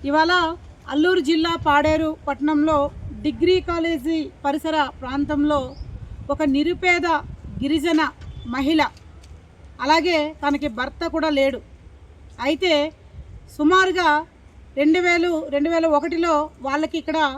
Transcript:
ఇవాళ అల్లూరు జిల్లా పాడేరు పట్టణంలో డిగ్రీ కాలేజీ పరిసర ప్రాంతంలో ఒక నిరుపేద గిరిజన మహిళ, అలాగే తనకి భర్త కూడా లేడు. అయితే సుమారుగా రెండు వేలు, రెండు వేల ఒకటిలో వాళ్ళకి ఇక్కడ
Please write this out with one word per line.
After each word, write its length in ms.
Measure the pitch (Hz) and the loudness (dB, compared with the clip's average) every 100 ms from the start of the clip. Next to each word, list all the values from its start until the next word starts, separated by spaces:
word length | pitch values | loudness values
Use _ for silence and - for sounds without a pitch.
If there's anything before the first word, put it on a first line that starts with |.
| 277 | 0
ఇవాళ 220 | 302 320 359 330 339 - - - | 2 4 2 0 -4 -14 -20 -6
అల్లూరు 280 | 269 339 370 269 | 0 2 2 2
జిల్లా 220 | 320 330 330 311 | 0 0 0 2
పాడేరు 440 | 285 311 311 320 311 - | 4 4 2 0 -4 -6
పట్టణంలో 500 | 277 285 302 311 302 277 - - - 302 | -2 0 2 2 2 0 -4 -12 -6 -6
డిగ్రీ 300 | 226 339 370 | 0 2 2
కాలేజీ 560 | 359 339 330 330 262 320 277 - 285 | 0 -2 -2 -2 -2 -4 -4 -4 -4
పరిసర 320 | 294 320 311 277 - | -2 -2 0 -2 -4
ప్రాంతంలో 580 | 262 269 285 302 294 294 254 277 - - - - - | -8 -4 -2 0 2 0 -2 -12 -14 -14 -14 -14 -8
ఒక 120 | 285 | -2
నిరుపేద 640 | 302 269 320 359 359 349 339 320 - - - - | 0 2 0 0 2 2 2 -2 -4 -14 -12 -6
గిరిజన 400 | 269 311 302 320 311 - - - - | -2 0 2 2 0 -4 -18 -16 -8
మహిళ, 340 | 247 277 320 285 - - - - - - - - - | -4 0 2 0 -4 -20 -20 -20 -20 -20 -20 -20 -8
అలాగే 360 | 269 320 330 330 302 311 | 2 2 4 0 -2 -2
తనకి 260 | 285 285 285 220 | -2 -2 -4 -4
భర్త 280 | 254 - 339 | -8 -4 -4
కూడా 220 | 320 311 | -2 0
లేడు. 320 | 285 269 254 - - - - - - - - 247 | 2 0 0 -12 -20 -20 -20 -20 -20 -20 -6 -2
అయితే 260 | 311 370 302 302 - - - - - - - | 0 2 2 0 -6 -20 -20 -18 -20 -20 0
సుమారుగా 520 | 302 370 370 359 339 294 320 - - - - - | 4 4 4 2 2 2 -2 -18 -20 -20 -12 0
రెండు 220 | 294 320 | 4 4
వేలు, 320 | 349 349 349 320 311 | 4 2 2 -2 -2
రెండు 160 | 285 294 | -2 0
వేల 160 | 330 330 294 | 2 2 2
ఒకటిలో 360 | 311 330 339 302 311 - | 0 -2 2 0 0 -8
వాళ్ళకి 360 | 262 285 311 330 | -4 -2 -2 -4
ఇక్కడ 220 | 311 320 302 | -4 0 0